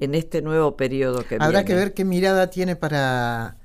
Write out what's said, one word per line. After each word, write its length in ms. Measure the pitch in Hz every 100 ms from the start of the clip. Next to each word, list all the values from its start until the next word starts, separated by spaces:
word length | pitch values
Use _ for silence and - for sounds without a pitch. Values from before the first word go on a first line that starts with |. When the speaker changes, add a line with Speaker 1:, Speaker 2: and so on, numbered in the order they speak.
Speaker 1:
en 160 | 139 156
este 260 | 160 165
nuevo 340 | 156 160 147 -
periodo 480 | 131 135 131 123
que 120 | 117 117
Speaker 2:
Habrá 240 | 156 196
Speaker 1:
viene. 40 | 202
Speaker 2:
que 80 | 180
ver 180 | 196
qué 100 | 202
mirada 460 | 190 180 190 190 185
tiene 240 | 185 180
para, 840 | 175 151 147 131 127 120 117 113 -